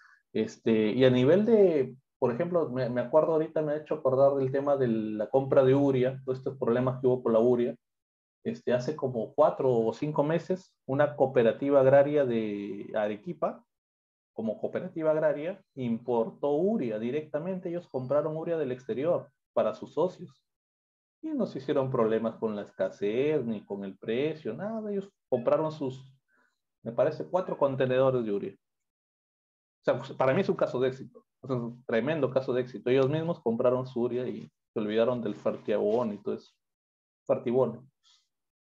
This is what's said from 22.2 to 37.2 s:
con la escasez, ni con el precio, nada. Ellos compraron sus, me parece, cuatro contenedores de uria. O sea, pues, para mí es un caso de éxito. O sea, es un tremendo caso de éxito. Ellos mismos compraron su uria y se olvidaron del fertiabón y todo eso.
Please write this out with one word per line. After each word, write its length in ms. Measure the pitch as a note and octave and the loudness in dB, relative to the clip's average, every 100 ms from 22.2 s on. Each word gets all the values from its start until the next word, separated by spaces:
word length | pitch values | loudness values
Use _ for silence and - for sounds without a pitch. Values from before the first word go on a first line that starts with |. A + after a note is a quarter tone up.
| A2+ - | -2 -4
con 180 | A2 G2+ | -4 -4
la 60 | |
escasez, 840 | G2 - F#2+ - G2+ A#2 D3 D3+ A#2 | -8 -4 -6 -2 -2 0 0 0 -2
ni 180 | G#2 | -6
con 180 | - G2 | -8 -10
el 120 | G2 F#2+ | -10 -10
precio, 540 | - A#2 D3+ D#3 A2 | -6 -2 -4 -6 -8
nada. 360 | A#2+ G3+ A3+ G#3+ | -8 -8 -8 -6
Ellos 180 | G3 G3 _ - | -6 -8 _ -4
compraron 420 | A#2+ A#2+ D3 D#3 | -2 2 2 0
sus, 420 | D#3 C3+ - - _ _ _ _ _ _ _ | -4 -8 -8 -16 _ _ _ _ _ _ _
me 100 | - | -6
parece, 340 | - D3 D#3 - | 0 0 0 -2
cuatro 300 | F#3 F3+ - | -2 -2 0
contenedores 640 | C#3 C3+ C3 B2+ C3+ B2+ | 0 2 0 2 2 2
de 80 | A2 | 0
uria. 200 | G2+ G#2+ | -4 -4
O 1300 | - _ _ _ _ _ _ _ _ _ _ _ _ | -12 _ _ _ _ _ _ _ _ _ _ _ _
sea, 140 | - B2+ | -2 -2
pues, 140 | - | -4
para 200 | - C3 | 0 2
mí 60 | - | 2
es 60 | G3 | 0
un 60 | F3 | 0
caso 240 | - B2 | -2 0
de 80 | C3 | -2
éxito. 380 | C3 - - _ _ | -2 -12 -20 _ _
O 40 | B2+ | -6
sea, 100 | B2+ | -4
es 60 | |
un 220 | A#2 - | -6 -10
tremendo 460 | - A2+ C3+ D#3+ B2+ | -2 0 0 0 0
caso 220 | - - | 0 0
de 80 | B2+ | -2
éxito. 260 | B2 G2+ A#2+ | -4 -4 0
Ellos 200 | C3 C3+ | 2 2
mismos 300 | D#3 E3 E3+ | 0 -4 -4
compraron 460 | A#2 A2+ B2 B2+ C3 | -2 0 2 0 -2
su 140 | A#2 | -2
uria 260 | A#2+ A#2+ A#2+ | -2 -2 -6
y 220 | G#2+ - _ _ | -8 -12 _ _
se 60 | A2+ | -6
olvidaron 400 | G#2 A2 A#2 B2 | -2 2 2 0
del 140 | G#2 | -4
fertiabón 800 | G2+ G#2+ G#2 - G#2 G#2 A#2 A2 | -4 -4 -4 -2 0 2 0 -2
y 40 | G2+ | -6
todo 180 | - G#2+ | -6 -8
eso. 160 | - _ _ _ _ _ _ _ | -10 _ _ _ _ _ _ _